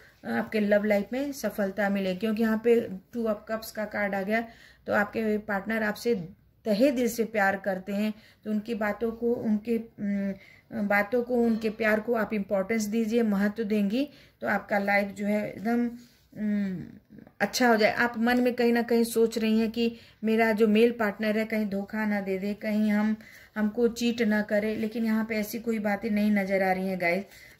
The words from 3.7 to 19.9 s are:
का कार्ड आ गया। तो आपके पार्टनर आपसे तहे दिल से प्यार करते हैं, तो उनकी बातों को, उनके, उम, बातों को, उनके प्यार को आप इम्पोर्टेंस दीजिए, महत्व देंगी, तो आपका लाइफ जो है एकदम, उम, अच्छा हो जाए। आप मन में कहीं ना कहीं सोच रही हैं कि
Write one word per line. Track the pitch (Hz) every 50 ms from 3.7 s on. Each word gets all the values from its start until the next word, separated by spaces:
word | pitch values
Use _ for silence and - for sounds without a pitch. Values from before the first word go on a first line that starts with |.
का | - 220 214
कार्ड | 208 - 214 208 202 196
आ | 196 190
गया। | 196 214 226 233 233 - - - - - _ -
तो | - 202
आपके | 214 208 - - 226 226 220 214 208
पार्टनर | 208 - 202 196 190 214 226 220 214
आपसे | 214 208 - - 233 233 196 165 175 - _ _ _ _ _ -
तहे | 220 208 190 254 294
दिल | 262 247 247 226
से | 220 - 220
प्यार | 208 - 214 196 196 190
करते | 190 - 202 190 185 185 - 202
हैं, | 202 214 214 214 - - - - _ -
तो | 214
उनकी | 214 214 208 233 233
बातों | 202 214 208 202 - 233 226 226
को, | - 240 233 240
उनके, | - - 226 214 208 - 240 233 226
उम, | 226 - - - 214 202 202 202 196 196 190 190 - - - - _ - -
बातों | 226 202 202 202 202 208 202 - 247 233
को, | 240 254
उनके | 240 233 233 226 214 226 220
प्यार | 208 - 220 214 214 214
को | 214 - 240
आप | 226 208 202 226
इम्पोर्टेंस | 208 196 - 208 196 190 190 233 226 214
दीजिए, | 208 208 233 226 214 226 240 240
महत्व | 214 202 196 202 214 208 - 226
देंगी, | 196 220 208 202 196 208 254 285 285 - - - - _ -
तो | - 233
आपका | 214 196 - - 214 202
लाइफ | 196 202 202 202 196 202
जो | 196 202 208
है | 202 208 208 208 -
एकदम, | - - 185 226 233 240 240 240 233 240 - - _ _ _ _ - -
उम, | 214 214 208 208 202 190 185 170 - - - - _ _ - - - - _ -
अच्छा | - 196 - - 247 240
हो | 226
जाए। | 208 214 190 -
आप | - - 233 240 220
मन | 226 240 247 247
में | 247 247 233
कहीं | 247 240 233 233
ना | 240 226
कहीं | 226 233 233 233
सोच | 233 - 226 226 226 226 233
रही | 220 220 220 220
हैं | 226 214
कि | 220 233 233 233